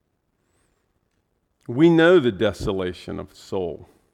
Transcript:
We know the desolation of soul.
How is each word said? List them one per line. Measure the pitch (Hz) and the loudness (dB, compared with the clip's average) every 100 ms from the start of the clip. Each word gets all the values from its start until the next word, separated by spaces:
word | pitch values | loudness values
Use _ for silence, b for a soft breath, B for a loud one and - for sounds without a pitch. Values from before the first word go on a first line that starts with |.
| _ _ _ _ _ _ _ _ _ _ _ _ _ _ _ _ - | _ _ _ _ _ _ _ _ _ _ _ _ _ _ _ _ -10
We | 123 170 | 2 4
know | 160 165 185 | 4 4 4
the | 120 | 2
desolation | 92 104 95 110 95 90 85 - 82 | -2 -4 -4 -8 -6 -8 -10 -14 -14
of | 85 | -16
soul. | _ - 98 87 73 - _ _ | _ -10 -8 -8 -10 -18 _ _